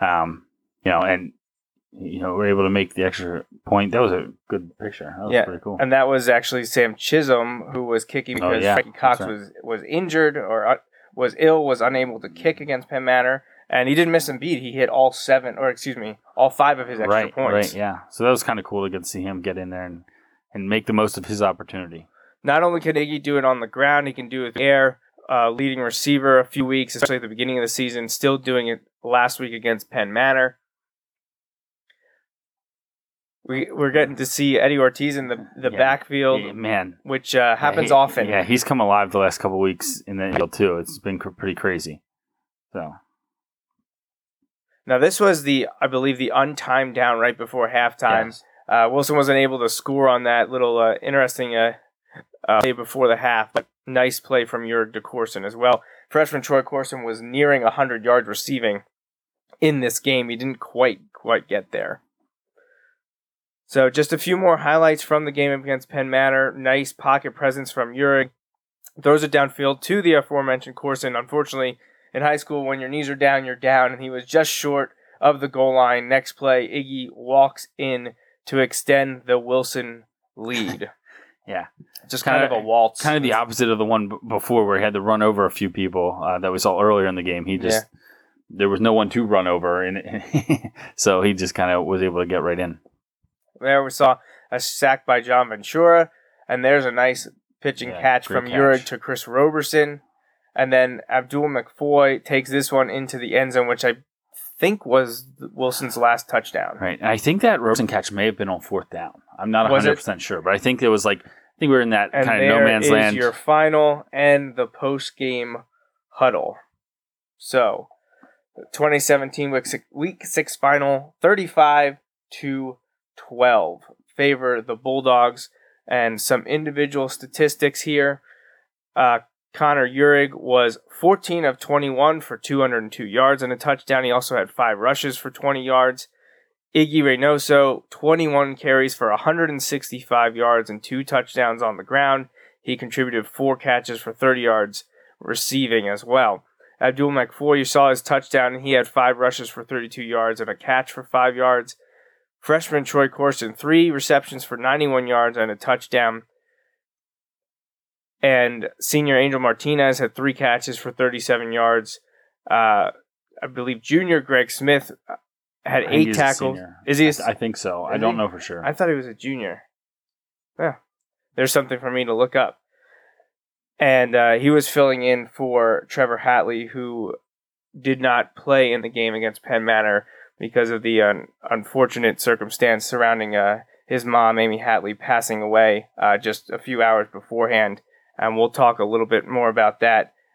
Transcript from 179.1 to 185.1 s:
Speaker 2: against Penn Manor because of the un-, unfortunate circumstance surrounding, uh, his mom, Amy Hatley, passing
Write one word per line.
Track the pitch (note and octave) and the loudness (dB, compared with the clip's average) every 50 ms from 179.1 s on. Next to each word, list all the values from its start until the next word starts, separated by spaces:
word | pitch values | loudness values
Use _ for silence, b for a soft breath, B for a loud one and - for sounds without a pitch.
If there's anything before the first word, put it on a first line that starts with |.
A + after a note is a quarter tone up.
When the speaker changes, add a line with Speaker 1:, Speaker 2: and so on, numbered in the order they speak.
| A2 | -2
Speaker 2:
against | A2 A2+ A2 G#2 - - | -2 -4 -6 -6 -8 -6
Penn | - C3 A2+ A2 | -4 -2 0 2
Manor | A2+ A2+ A2 G#2+ G#2+ G2+ G#2 B B B B B B B _ | 2 2 4 4 2 0 0 B B B B B B B _
because | - A2+ - A#2+ A#2+ A2+ | -12 -2 0 0 0 0
of | A#2 A2 A#2 | -2 -4 -2
the | A2+ A2+ A2 G#2 | 0 2 4 4
un-, | G#2 G2+ E2 - - _ _ - - | 4 2 0 -4 -12 _ _ -6 -6
unfortunate | A#2 A2 G#2 - - C3+ B2+ A#2+ - B2 A#2+ A2+ - - | -6 -6 -6 -6 0 0 0 0 0 0 0 0 0 0
circumstance | - B2 A#2 - G#2+ G2 - - B2 A#2 A2+ G#2+ - | 0 0 0 0 -2 -8 -2 0 2 2 2 2 -2
surrounding, | - B2+ A#2+ A#2 A2+ A#2 A2+ A2 G#2+ G#2 | -4 -2 2 2 2 2 0 -2 -2 0
uh, | G#2 G2+ G2+ G#2 A2+ A#2 b b b b _ | 0 2 2 0 -2 -6 b b b b _
his | C3 B2 A#2+ | -4 -4 -2
mom, | A#2+ A#2+ A#2+ A2+ A2+ A2+ A#2 | 0 2 4 4 4 4 4
Amy | A#2 A2+ G#2+ A2 | 2 0 0 -2
Hatley, | A2 A#2+ A2+ F#2+ F#2+ G#2 G#2 | 0 0 0 0 0 -4 -8
passing | - - - | -10 -4 -2